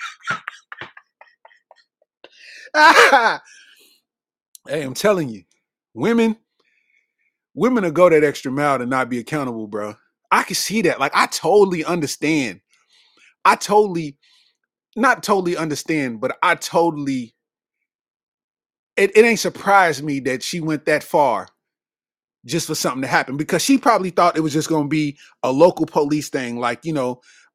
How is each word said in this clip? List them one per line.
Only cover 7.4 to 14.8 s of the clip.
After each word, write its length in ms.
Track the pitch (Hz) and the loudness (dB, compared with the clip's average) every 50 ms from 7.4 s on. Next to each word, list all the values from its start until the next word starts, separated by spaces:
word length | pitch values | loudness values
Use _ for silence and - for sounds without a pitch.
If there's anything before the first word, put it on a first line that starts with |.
| _ _ - | _ _ -6
women 300 | 135 185 254 254 233 190 | -2 0 0 2 0 -2
will 60 | 170 147 | -2 2
go 160 | 165 180 175 | 4 6 6
that 140 | 160 151 151 | 6 6 4
extra 260 | 147 131 - - 139 127 | 2 0 -2 -8 -6 -4
mile 260 | 143 147 147 139 127 | -2 0 0 0 -2
to 80 | 123 | -2
not 220 | 120 135 131 127 120 | -2 -2 -2 -2 -2
be 80 | 123 120 | -4 -8
accountable, 480 | 113 - 156 151 139 127 117 110 110 104 | -6 -6 -6 -6 -6 -6 -8 -10 -10 -10
bro. 260 | 104 104 104 104 104 _ _ _ _ _ _ - | -8 -8 -8 -8 -10 _ _ _ _ _ _ 0
I 120 | 185 226 269 | 0 0 0
can 100 | - 190 | -2 -6
see 260 | - - - 185 226 220 | -6 -6 -4 -2 0 0
that. 160 | 160 123 110 | 0 0 0
Like, 120 | 139 147 - | -2 -2 0
I 120 | 196 226 | 0 0
totally 580 | - - - - 160 190 208 202 190 180 160 156 | 0 -2 -6 -2 2 4 4 4 4 2 -4 -4
understand. 760 | 151 175 175 147 131 - - 151 147 160 151 131 110 87 82 _ _ _ _ _ _ _ _ _ _ _ _ _ _ _ _ - | -4 -4 -4 -4 -6 -6 -6 -4 -2 0 0 -2 -4 -8 -12 _ _ _ _ _ _ _ _ _ _ _ _ _ _ _ _ 0
I 120 | 185 214 | 0 0
totally, 640 | - - - 208 208 214 202 175 170 160 147 139 _ _ _ _ _ _ _ _ _ _ _ _ _ | 0 0 2 2 2 2 2 0 -6 -6 -8 -12 _ _ _ _ _ _ _ _ _ _ _ _ _